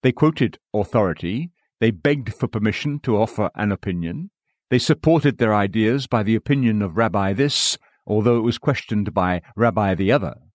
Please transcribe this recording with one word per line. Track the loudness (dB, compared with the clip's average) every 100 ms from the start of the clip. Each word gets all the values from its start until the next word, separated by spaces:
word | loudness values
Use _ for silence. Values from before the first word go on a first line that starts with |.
They | 0
quoted | 2 0 2 -2 -2 _
authority, | -6 0 0 0 -2 -4 -4 -6 _ _ _
they | 0
begged | 2 0 0 -4
for | -6 -6
permission | -2 -2 -2 -6 -6
to | -2 0
offer | 0 -2 -4 -2
an | -4
opinion, | -4 -4 -6 -6 -8 -12 _ _ _ _
they | 0
supported | 2 2 2 4 2 0
their | 0
ideas | 2 0 2 2 0 -2
by | -2
the | 0
opinion | -2 0 0 2 0
of | -2 0
Rabbi | 0 2 0
this, | 0 0 0 -4 -6 _ _ -2
although | 0 2 2
it |
was | 0 -2
questioned | -2 -4 -2 -4 -2
by | -2 0 -2 -6 0
Rabbi | 0 2 0
the | 2 2
other. | 2 -2 -10 _